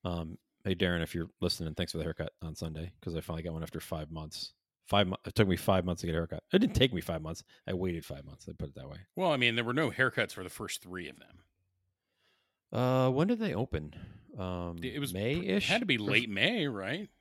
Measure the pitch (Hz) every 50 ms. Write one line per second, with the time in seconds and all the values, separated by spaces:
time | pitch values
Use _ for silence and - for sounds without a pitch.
0 | - 90 87 85 82 80 82 - _ _ _ _ - 98 92 87 95 90 87 85
1 | 82 - - 87 82 82 _ - 90 87 - - 85 80 76 - 87 - - 82
2 | 76 80 78 - 85 - - - - 80 76 - 85 80 78 78 80 90 - _
3 | - 90 82 80 - - 82 82 80 87 80 80 82 80 - 82 - - - 80
4 | 78 76 82 80 78 78 - - - - _ _ _ _ _ _ _ - - 101
5 | 101 90 95 - - - - - 110 95 90 85 - - 98 92 87 90 85 -
6 | - 85 80 82 85 - - 78 - - - 196 226 208 - - 127 131 127 87
7 | - - 85 80 78 80 101 - - _ - - - - 92 87 92 92 85 82
8 | 78 - - 71 69 - 73 - - - 82 - - 71 69 - 65 67 - 87
9 | 92 _ - 180 185 175 151 127 123 120 113 120 117 117 123 147 160 120 - -
10 | 131 123 - - 110 - - 101 92 90 - - 107 - - - - 87 90 92
11 | 87 67 65 - - - - 85 _ _ _ _ _ _ _ _ _ _ _ _
12 | _ _ _ _ _ _ _ _ _ _ _ _ _ _ - 117 123 127 127 131
13 | 127 131 127 139 165 202 240 220 226 190 117 98 120 - - 78 78 73 - -
14 | - - - - - - 302 139 92 92 90 87 87 87 82 85 85 127 110 147
15 | 143 131 87 95 104 120 143 170 185 - 190 208 196 - 185 240 247 185 131 110
16 | 104 101 101 113 120 110 101 95 117 180 247 226 156 143 117 98 92 101 135 185
17 | 214 - _ _